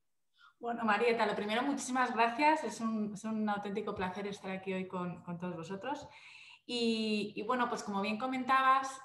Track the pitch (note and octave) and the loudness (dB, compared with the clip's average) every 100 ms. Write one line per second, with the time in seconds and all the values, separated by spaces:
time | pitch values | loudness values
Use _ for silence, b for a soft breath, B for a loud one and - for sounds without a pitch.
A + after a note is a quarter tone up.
0 | _ _ _ b b b A#3 A#3 A3+ G3+ | _ _ _ b b b -6 -2 2 4
1 | A#3 A3+ G#3 G3 G#3 A3+ C#4+ - - B3+ | 4 4 2 0 0 2 2 0 -2 0
2 | B3 A3+ A#3 A#3 D4 D#4 A3 - A3+ A3 | 0 4 2 6 6 6 2 -2 -2 0
3 | G#3 G3+ A3 A3 G#3+ G3+ G#3 G3+ G#3 G3 | -2 -4 -4 -2 0 0 -2 -4 -4 -4
4 | F#3 G3 G3+ G3 F#3+ F#3+ F#3+ F#3 F#3 F#3 | -4 -4 -6 -6 -6 -6 -4 -4 -4 -4
5 | F3 E3+ - E3+ F3+ E3 E3 F#3+ B3+ C#4+ | -6 -6 -10 -6 -6 -6 -8 -8 -6 -6
6 | - B B B B B - A#3+ A#3 A3 | -8 B B B B B -6 0 2 2
7 | A3 G#3+ - - G#3 B3 B3 A3 - G3 | 0 0 -2 -6 -2 0 0 -2 -4 -2
8 | G#3 G#3+ C4 C4 B3 C4+ C4 C4+ C4+ - | -2 -2 -2 -2 2 4 6 6 2 -6